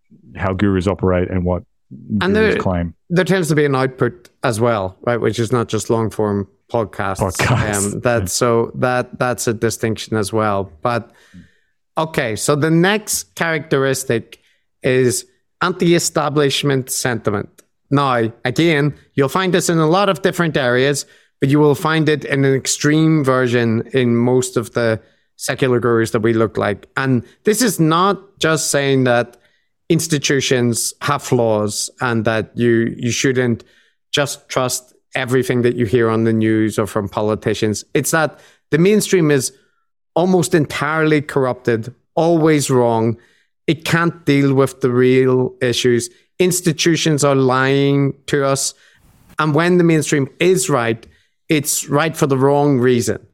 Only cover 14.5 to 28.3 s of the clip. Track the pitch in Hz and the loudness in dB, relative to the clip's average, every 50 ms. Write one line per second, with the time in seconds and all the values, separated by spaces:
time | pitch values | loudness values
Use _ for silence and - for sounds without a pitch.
14.5 | _ _ _ _ _ _ - 139 127 131 131 123 117 - - _ _ _ _ _ | _ _ _ _ _ _ -2 0 2 2 2 2 0 -2 -8 _ _ _ _ _
15.5 | _ - 156 180 175 185 180 170 170 165 - - - 160 147 147 139 151 147 139 | _ -4 -4 -4 -2 0 2 2 2 2 0 -2 -2 -2 -2 -2 0 0 0 0
16.5 | - - - 143 135 135 127 - - - - 131 117 107 - 110 101 101 98 - | 0 -2 -2 -2 -2 -2 -4 -6 -6 -6 -4 -4 -4 -4 -4 -4 -4 -4 -6 -8
17.5 | _ _ - _ _ _ _ - 139 139 143 135 123 120 113 107 - - - 127 | _ _ -20 _ _ _ _ -2 0 0 2 2 0 0 0 -2 -4 -4 -6 -4
18.5 | 123 - 160 170 156 143 147 147 139 - - _ - 131 139 135 - 185 190 185 | 0 0 2 2 2 2 0 0 -2 -6 -14 _ -2 0 0 0 0 0 0 0
19.5 | 175 175 - - 170 165 156 156 170 196 208 196 185 - - 185 - - 175 160 | 0 0 0 0 0 2 2 2 2 2 2 0 0 0 -2 -2 0 0 -2 -2
20.5 | 135 156 131 123 120 123 131 143 147 139 - _ - _ _ _ _ - 143 135 | 0 0 0 0 2 2 2 0 0 -2 -6 _ -16 _ _ _ _ -4 0 2
21.5 | 143 147 151 147 139 - - 156 160 160 151 151 151 143 - - 143 139 139 135 | 4 4 4 4 2 2 0 0 0 2 2 0 0 -2 -2 -2 0 0 2 2
22.5 | 135 127 - - - - - 147 151 156 160 160 160 156 135 131 131 127 127 120 | 0 0 -2 -4 -6 -2 0 0 2 2 4 2 2 2 2 2 2 2 2 0
23.5 | 117 123 117 117 110 113 113 - - 135 123 120 117 117 120 127 127 127 127 - | 0 0 0 0 0 -2 -2 -2 -2 0 0 2 2 2 2 2 2 0 0 -2
24.5 | - 123 110 - - 120 120 113 110 107 - _ _ _ _ _ _ - - - | -4 -4 -4 -4 -4 -2 0 0 -2 -2 -6 _ _ _ _ _ _ -12 -8 -6
25.5 | 135 - 139 127 123 120 117 117 117 113 113 110 - 117 104 117 113 110 113 104 | -4 -2 0 0 0 0 2 2 2 2 0 0 -2 -2 0 0 2 2 0 0
26.5 | - 107 104 104 101 - - - - 135 135 131 127 117 - - - _ - 214 | 0 -2 -2 -2 -2 -4 -8 -10 -6 -4 -2 0 0 0 -2 -6 -12 _ -2 0
27.5 | 214 214 254 220 165 - 160 156 160 170 180 202 190 190 - - | 0 2 0 0 0 0 0 2 2 2 2 2 0 -2 -6 -16